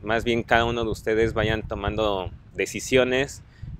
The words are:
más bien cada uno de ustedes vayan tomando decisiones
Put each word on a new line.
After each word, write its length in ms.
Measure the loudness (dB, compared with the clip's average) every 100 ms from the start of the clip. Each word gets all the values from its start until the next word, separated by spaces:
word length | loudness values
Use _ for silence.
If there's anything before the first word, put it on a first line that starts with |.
más 220 | -2 0 2
bien 180 | 0
cada 220 | 4 2 4
uno 180 | 0
de 60 | -4
ustedes 440 | -4 0 2 2
vayan 320 | 2 0 0 -4
tomando 640 | -4 -2 0 0 0 -4 -10 -10
decisiones 880 | -4 -4 -4 2 2 4 2 -2 -6 -20 -16 -14 -14